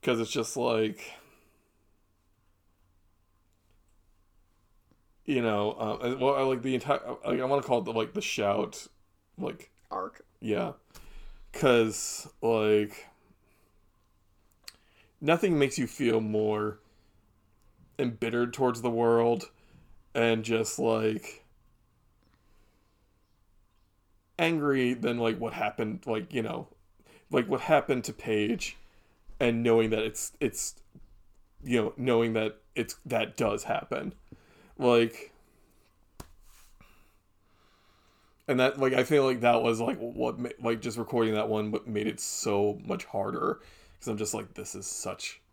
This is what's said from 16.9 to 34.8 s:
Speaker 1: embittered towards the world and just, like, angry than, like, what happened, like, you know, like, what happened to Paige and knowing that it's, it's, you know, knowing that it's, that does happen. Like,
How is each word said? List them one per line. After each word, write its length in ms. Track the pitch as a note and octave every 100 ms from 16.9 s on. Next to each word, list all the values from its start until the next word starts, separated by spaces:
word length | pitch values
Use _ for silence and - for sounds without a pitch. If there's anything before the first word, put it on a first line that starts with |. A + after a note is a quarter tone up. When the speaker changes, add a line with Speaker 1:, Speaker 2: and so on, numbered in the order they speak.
| _ _ _ _ _ _ _ _ _ - -
Speaker 1:
embittered 540 | B2+ A2+ A#2 A#2+ B2
towards 300 | A#2+ B2+ A#2
the 80 | A#2+
world 600 | A#2 A#2 A#2 A#2 A#2 - _ _ - - - _
and 300 | - A#2 A2+
just, 340 | A2 A2+ A2 -
like, 680 | A2+ A2+ A2 A2 - - _ _ _ _ _ _ _ _ _ _ _ _ _ _ _ _ _ _ _ _ _ _ _ _ _ _ _ _ _ -
angry 540 | E3 E3 D3 C3+ B2
than, 240 | B2 A2+ A#2+
like, 200 | A#2 A2+
what 160 | A2+
happened, 520 | - G#2 - A2 - -
like, 260 | A2 F2+
you 100 | B2+
know, 260 | A2+ - - - _ _ _ - _
like, 180 | - A2
what 140 | C3+
happened 420 | - D3+ - B2+
to 80 | -
Paige 640 | A#2 - G#2+ G#2 G3+ - - - - _ _ - -
and 220 | A#2+ A#2
knowing 280 | A#2 A2+ A2
that 120 | A2
it's, 280 | G#2+ - - -
it's, 360 | C3+ - - - - - - - - - _ _
you 180 | C3+ A#2+
know, 100 | A2 -
knowing 380 | B2+ A#2 A#2
that 260 | A2+ A2 - _
it's, 220 | - A2+ - -
that 300 | A#2+ A2 -
does 280 | A2 G#2
happen. 500 | - - - C3 - - - - _ - -
Like, 540 | -